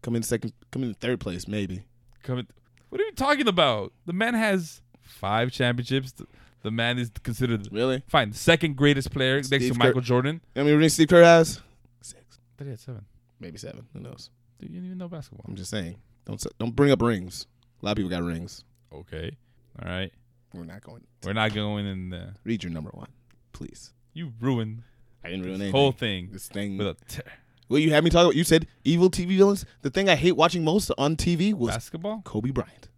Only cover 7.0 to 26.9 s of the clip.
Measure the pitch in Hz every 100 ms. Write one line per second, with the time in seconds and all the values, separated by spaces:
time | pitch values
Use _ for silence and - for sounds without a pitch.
7 | 120 - - 113 127 113 101 101 127 131
8 | - 151 110 113 - 165 165 135 147 139
9 | 131 139 131 135 135 139 127 120 120 127
10 | 120 - 135 165 _ - 147 151 160 147
11 | 156 175 170 170 165 - - _ _ _
12 | - - _ _ _ _ 139 110 - 113
13 | 101 _ _ _ 85 80 - - 117 -
14 | - - - _ _ _ - 170 180 185
15 | 180 170 135 101 - 95 92 107 85 90
16 | _ _ - 104 - _ 117 117 143 135
17 | 117 104 90 - - _ _ _ 101 107
18 | 92 87 87 85 85 - _ _ _ 73
19 | 85 80 82 147 _ _ _ - 87 90
20 | 95 _ _ _ _ 92 82 95 - -
21 | _ _ 92 107 110 104 104 104 101 95
22 | 92 90 90 101 110 113 87 80 78 -
23 | - _ _ _ _ - - - - _
24 | _ 156 165 113 123 123 110 110 - _
25 | _ _ 85 92 90 95 101 131 139 131
26 | 117 95 90 95 - 101 101 98 101